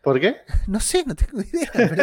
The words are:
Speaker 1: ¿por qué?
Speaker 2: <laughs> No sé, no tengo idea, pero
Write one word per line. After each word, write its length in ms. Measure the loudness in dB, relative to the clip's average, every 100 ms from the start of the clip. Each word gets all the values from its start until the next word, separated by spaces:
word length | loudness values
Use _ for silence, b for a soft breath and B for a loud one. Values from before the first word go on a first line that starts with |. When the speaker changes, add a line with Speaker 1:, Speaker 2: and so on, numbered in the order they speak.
Speaker 1:
¿por 160 | 0 2
qué? 160 | 2 -2 -2
Speaker 2:
<laughs> 160 | -2 0
No 140 | -2
sé, 240 | 0 0 -2
no 80 | -2
tengo 240 | -2 -2
idea, 280 | -6 -4 -2
pero 220 | 2 2 2